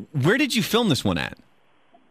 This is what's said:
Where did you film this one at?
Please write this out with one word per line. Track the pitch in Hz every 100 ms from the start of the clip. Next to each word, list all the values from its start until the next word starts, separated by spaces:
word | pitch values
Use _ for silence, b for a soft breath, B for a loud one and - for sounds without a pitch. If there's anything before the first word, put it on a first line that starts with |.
| -
Where | 147 143 269
did | 294
you | 233
film | - 220 226
this | 131
one | 101 82
at? | 57 50 _ _ _ _ _ - _